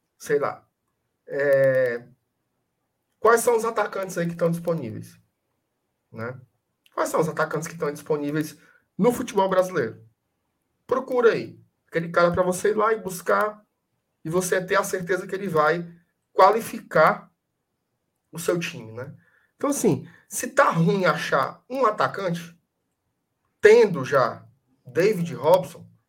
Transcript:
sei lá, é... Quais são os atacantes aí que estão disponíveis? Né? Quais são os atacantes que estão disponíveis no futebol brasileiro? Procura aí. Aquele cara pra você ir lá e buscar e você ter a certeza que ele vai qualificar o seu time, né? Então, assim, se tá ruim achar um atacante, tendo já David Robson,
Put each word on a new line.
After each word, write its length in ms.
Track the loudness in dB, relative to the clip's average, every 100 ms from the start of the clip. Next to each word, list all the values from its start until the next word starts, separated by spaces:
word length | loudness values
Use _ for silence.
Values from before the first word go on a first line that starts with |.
| _ _
sei 180 | -4 -2
lá, 300 | -2 -6 _ _ _ _ _ _ -10
é... 800 | -4 2 4 4 2 0 -4 -10 _ _ _ _ _ _ _ _ _ _ _
Quais 220 | 2 4
são 160 | 2 0
os 80 | 0
atacantes 540 | -2 -4 -6 -8 -6
aí 80 | -6
que 60 |
estão 180 | -2 -2
disponíveis? 680 | -2 -4 -4 -6 -10 -14 -20 _ _ _ _ _ _ _ _ _
Né? 280 | -12 -12 -12 -20 _ _ _ _
Quais 160 | -6 -2
são 100 | -2
os 80 | -2
atacantes 400 | -2 -4 -4 -8
que 60 |
estão 180 | -6 -6
disponíveis 640 | -6 -4 -4 -2 -4 -4 -10 _ _ _ -2
no 160 | 0
futebol 380 | 0 -2 0 2
brasileiro? 580 | 2 0 -2 -4 -8 -20 _ _ _ _ _ _ _ -4
Procura 460 | -4 -2 2 4
aí. 280 | 2 -4 -14 _ _ _
Aquele 220 | -6 -2
cara 220 | 2 4
pra 120 | 4
você 260 | 0 0 0
ir 80 | 2
lá 160 | 0
e 60 | -2
buscar 680 | -4 -8 -2 0 0 -6 _ _ _ _ _ _
e 60 | -4
você 340 | -2 0 -2
ter 120 | 0 0
a 80 |
certeza 420 | 0 -4 -4 -4 -4
que 80 |
ele 140 | -8 -2
vai 440 | 0 2 0 -4 -16 _ _ _
qualificar 1000 | 4 4 4 -2 -10 -2 4 4 2 -6 _ _ _ _ _ _ _ _ _ _
o 60 | -6
seu 220 | -4 -4
time, 320 | -6 -10 -14
né? 220 | -14 -16 -18 _ _ _ _
Então, 160 | -4
assim, 360 | 0 2 0 -4 -20 _
se 200 | -10 -2
tá 200 | 2 2
ruim 360 | 2 2 2 0
achar 580 | 0 0 0 -2 -6 -10
um 160 | -2 0
atacante, 680 | 0 -2 -2 -6 -6 -8 -20 _ _ _ _ _ _ _ _ _ _
tendo 460 | 6 8 6 0 -2
já 420 | 0 0 -2 -16 _ _ _ -6
David 480 | 0 0 0 -4
Robson, 520 | -2 4 4 2 -12 -20 _